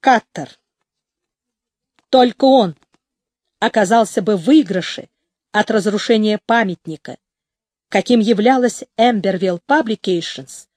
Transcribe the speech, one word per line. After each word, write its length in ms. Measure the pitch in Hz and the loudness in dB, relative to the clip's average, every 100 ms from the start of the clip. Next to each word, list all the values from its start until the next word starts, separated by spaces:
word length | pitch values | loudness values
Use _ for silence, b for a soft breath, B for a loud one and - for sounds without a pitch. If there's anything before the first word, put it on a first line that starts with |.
Каттер. 580 | - 240 _ - 135 _ _ _ _ _ _ _ _ _ _ _ _ _ _ _ _ | 2 2 _ -16 -16 _ _ _ _ _ _ _ _ _ _ _ _ _ _ _ _
Только 340 | 262 247 - | 2 2 2
он 320 | 269 269 196 156 _ _ _ _ _ _ _ _ | 4 4 2 -4 _ _ _ _ _ _ _ _
оказался 640 | 226 226 190 226 214 - | -2 0 2 2 2 -2
бы 160 | 202 208 | -2 -2
в 80 | |
выигрыше 640 | 165 311 190 185 165 - - _ _ _ _ | 4 4 4 -4 -6 -12 -16 _ _ _ _
от 180 | 208 214 | -4 0
разрушения 680 | 220 196 202 - 226 214 214 - | 0 0 -4 0 0 0 -2 -2
памятника, 720 | 233 208 175 - 156 - - _ _ _ _ _ _ _ | -2 0 -6 -12 -16 -16 -20 _ _ _ _ _ _ _
каким 320 | 202 - 240 | -6 0 2
являлась 640 | 208 202 220 262 247 - - - | 2 0 2 2 0 -4 -18 0
Emberville 640 | 233 226 196 190 185 175 _ | 0 2 -2 -2 -4 -6 _
Publications 1000 | 214 220 220 - 180 160 - 135 - - | -2 -2 -6 -4 -4 -6 -14 -18 -20 -20